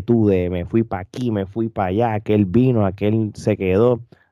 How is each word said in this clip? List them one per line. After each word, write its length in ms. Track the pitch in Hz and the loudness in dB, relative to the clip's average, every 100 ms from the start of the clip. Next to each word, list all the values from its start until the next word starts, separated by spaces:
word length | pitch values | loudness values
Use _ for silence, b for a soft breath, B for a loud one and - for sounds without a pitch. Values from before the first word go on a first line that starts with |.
tú 240 | 98 117 104 | 2 2 4
de 200 | 92 90 | 2 0
me 160 | 90 | -4
fui 200 | 90 113 | -2 -2
pa' 160 | 113 95 | -2 -6
aquí, 320 | 95 - 123 | -10 -6 -4
me 120 | 104 95 | -4 -4
fui 220 | 113 113 | -6 -6
pa' 180 | 110 92 | -4 -2
allá, 280 | 101 117 | 0 -2
aquel 300 | 107 107 107 | -2 0 0
vino, 420 | 95 113 127 113 98 | 2 2 2 2 0
aquel 460 | 98 104 113 107 | 0 -2 0 -2
se 220 | - - 98 | -4 -2 0
quedó. 420 | 95 92 123 117 120 b b | 0 2 2 0 -6 b b